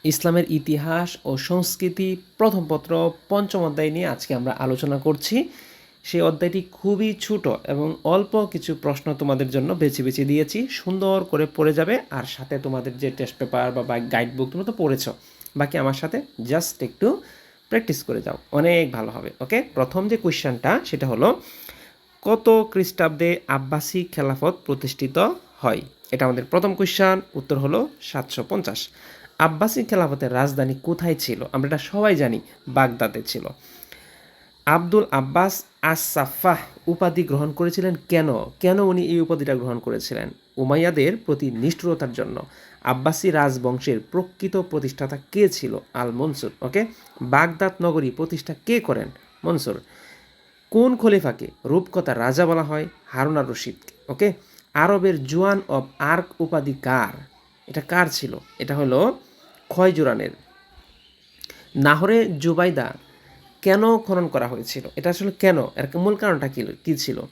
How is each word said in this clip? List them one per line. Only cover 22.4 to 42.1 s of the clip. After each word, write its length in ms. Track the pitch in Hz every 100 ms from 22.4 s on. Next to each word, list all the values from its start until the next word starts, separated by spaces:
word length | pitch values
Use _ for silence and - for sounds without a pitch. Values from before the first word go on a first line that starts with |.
| 226 226 220
খ্রিস্টাব্দে 680 | 190 185 - 160 151 170 175 -
আব্বাসি 560 | 139 135 151 - 185
খেলাফত 520 | 175 - 135 135 156 180 -
প্রতিষ্ঠিত 520 | 139 135 - 131 143 214 359 - _
হয়? 220 | 123 - - _ -
এটা 140 | 127 131
আমাদের 200 | 123 123
প্রথম 300 | 269 196 190
কোশ্চেন। 460 | 190 - 190 185 - 139
উত্তর 220 | - 139
হলো 320 | 139 190 294 -
সাতশো 440 | - 143 131 - 120
পঞ্চাশ। 400 | 202 - 95 - - - - - -
আব্বাসি 440 | 160 156 214 254
খেলাফতের 500 | 226 196 160 139 131
রাজধানী 420 | 123 143 135 131 135
কোথায় 320 | 165 170 170 160
ছিল? 300 | - 110 -
আমরা 160 | 135 139
এটা 100 | 151
সবাই 380 | - 202 214 170
জানি, 240 | 131 113 - - -
বাগদাদে 540 | 131 131 117 113 110
ছিল। 240 | - - - 135 - - - - - - - _ _ _ -
আব্দুল 400 | 165 175 208 -
আব্বাস 520 | 135 135 165 190 185 - _
আস-সাফাহ 760 | 156 160 - 156 135 - 185 160 - - -
উপাধি 360 | 170 175 165
গ্রহণ 280 | 156 139 147
করেছিলেন 440 | 143 175 175 185 170 -
কেন? 340 | 170 156 113
কেন 360 | 107 - 180 190
উনি 260 | 196 180 175
এই 160 | 170
উপাধিটা 340 | 165 165 143 131
গ্রহণ 240 | 123 120
করেছিলেন? 500 | 120 113 - 117 113 - _ -
উমাইয়াদের 600 | 131 147 170 151 139 226
প্রতি 340 | - 147 139
নিষ্ঠুরতার 600 | 113 135 165 175 165 135